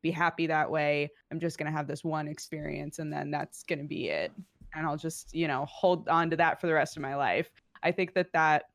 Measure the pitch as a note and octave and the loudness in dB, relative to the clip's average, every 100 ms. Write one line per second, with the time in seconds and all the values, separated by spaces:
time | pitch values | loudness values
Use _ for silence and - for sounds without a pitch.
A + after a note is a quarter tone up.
0 | D#3+ E3 E3+ E3 E3 D#3 - D#3 D3 D3 | -2 2 0 2 0 2 2 2 2 2
1 | D3 _ _ D#3+ E3+ - D3+ D#3 C#3+ D3+ | -2 _ _ -4 -4 -4 -4 -2 -4 -4
2 | E3 D#3 D3 D3+ - D#3 D3+ D3 D3 - | -4 -4 -6 -8 -10 -8 -6 -6 -8 -8
3 | D#3 D3+ C#3+ D3 C#3+ - - D#3 C#3+ - | -8 -6 -4 -4 -6 -10 -6 -6 -4 -6
4 | G2 D2+ - - F#3 _ - D#3 D#3 D3 | -2 -2 -4 -8 -20 _ -14 -6 -4 -2
5 | D#3+ - - D#3+ E3 C3+ C#3+ - F#3 F3+ | -6 -8 -8 -2 0 0 -4 2 4 4
6 | - E3 E3 D#3+ E3 - F3 D#3 D3 - | 4 4 4 4 2 2 2 2 2 -2
7 | C#3+ C#3 C3 F#2 E3 _ _ - D#3+ F3 | -6 0 2 2 -2 _ _ -2 -2 0
8 | F3 - F3+ E3 D#3+ D3+ - | 0 0 2 4 6 4 2